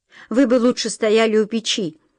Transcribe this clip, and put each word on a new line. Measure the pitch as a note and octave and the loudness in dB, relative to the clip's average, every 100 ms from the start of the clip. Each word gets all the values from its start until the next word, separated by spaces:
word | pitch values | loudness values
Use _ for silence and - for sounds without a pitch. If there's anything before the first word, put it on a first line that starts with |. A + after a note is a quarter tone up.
| _ - - | _ -20 -6
Вы | A3+ C4+ | 0 2
бы | |
лучше | B3+ A#3+ A#3 A3+ | 4 2 0 -4
стояли | - A3 A3 A3+ G#3+ | -4 0 2 2 2
у | G#3 | 0
печи | A3+ A3 - F3 - _ | -4 -4 -4 -6 -8 _